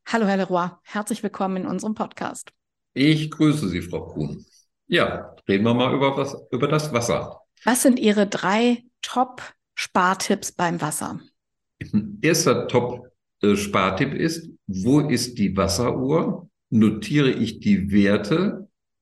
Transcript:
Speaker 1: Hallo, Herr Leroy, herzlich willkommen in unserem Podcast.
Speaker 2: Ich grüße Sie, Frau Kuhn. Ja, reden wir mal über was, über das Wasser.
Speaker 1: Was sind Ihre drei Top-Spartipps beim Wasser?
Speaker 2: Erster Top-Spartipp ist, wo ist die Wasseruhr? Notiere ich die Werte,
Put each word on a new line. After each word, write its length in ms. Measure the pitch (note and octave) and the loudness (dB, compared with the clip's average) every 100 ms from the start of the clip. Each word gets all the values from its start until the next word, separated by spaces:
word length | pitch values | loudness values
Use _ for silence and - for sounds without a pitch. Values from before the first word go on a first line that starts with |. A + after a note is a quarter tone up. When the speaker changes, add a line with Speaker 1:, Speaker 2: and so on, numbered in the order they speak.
| - | -4
Speaker 1:
Hallo, 220 | A#3 G3+ | 0 2
Herr 100 | G3 | 2
Leroy, 300 | F#3 F3+ F3+ - | 2 0 -2 -6
herzlich 400 | _ G#3 G#3+ A3 | _ -8 -6 -4
willkommen 340 | G3+ - F#3+ F#3 | -6 -4 -4 -2
in 80 | - | -4
unserem 300 | F#3 G#3+ G#3+ | -6 -6 -6
Podcast. 560 | G3 - - - - _ _ _ _ | -6 -6 -10 -10 -16 _ _ _ _
Speaker 2:
Ich 380 | - C#3+ D3+ D#3 | 2 4 4 0
grüße 380 | - D3+ - F#2+ | 0 2 2 -2
Sie, 120 | E2+ | -4
Frau 240 | D#2+ D#2+ - | -4 -8 -8
Kuhn. 400 | - D2 D2 - _ _ _ - | -6 -6 -6 -16 _ _ _ -2
Ja, 480 | E3+ G2 - - - - | 0 0 -2 -12 -14 -2
reden 160 | G2 | 2
wir 100 | A2+ | 2
mal 220 | A#2+ B2+ C3+ | 2 2 2
über 200 | C#3 C#3 | 0 0
was, 220 | C#3 - - | -4 -6 -8
über 160 | B2 C#3+ | -2 0
das 260 | D3+ - | 0 0
Wasser. 480 | A#2+ - C#2 - - _ _ | -2 0 -2 -4 -14 _ _
Speaker 1:
Was 180 | - B3 | 0 4
sind 160 | C#4 B3 | 4 4
Ihre 300 | G#3+ G#3 G3+ | 2 2 0
drei 560 | - F3 G#3+ A#3+ A#3+ - _ | 0 0 2 2 0 -4 _
Top-Spartipps 1500 | - B3 B3+ - - _ _ - - G3+ F3+ F#3+ - G#3 - | -6 -2 -2 -4 -18 _ _ -10 -4 0 2 0 0 -2 -2
beim 280 | - F3 E3+ | -4 -2 -2
Wasser? 400 | D3+ - - E2 - _ _ _ _ - - G#2+ - - | -4 -4 -8 -10 -16 _ _ _ _ -18 -2 -2 -2 -2
Speaker 2:
Erster 460 | D3 E3 D3 A#2+ - | 0 2 4 2 2
Top-Spartipp 1400 | B2 A#2+ - - _ _ - G2+ G2 - G#2 F#2+ - C#3+ | 0 0 -6 -14 _ _ -2 2 2 2 0 0 0 -2
ist, 360 | - E3 D#3+ - - - | -2 -2 -4 -12 -20 -10
wo 340 | F#2 G#2 D3 | -4 2 2
ist 360 | C#3+ B2 - - | 2 -2 -2 -2
die 200 | F#2+ F#2+ | -2 0
Wasseruhr? 920 | F#2+ - B2 - C3 D#3+ A3+ - - _ - | 0 0 -2 -2 0 0 0 -4 -10 _ -2
Notiere 600 | A2 G#2+ - - D3 C3+ | 4 4 2 -2 2 2
ich 300 | - G#2+ - | 2 -2 -2
die 320 | A2 F#2+ F2 | 2 2 4
Werte, 800 | G2+ G2 G#2 - D#3+ G3+ - - _ _ _ | 4 4 2 2 0 0 -4 -12 _ _ _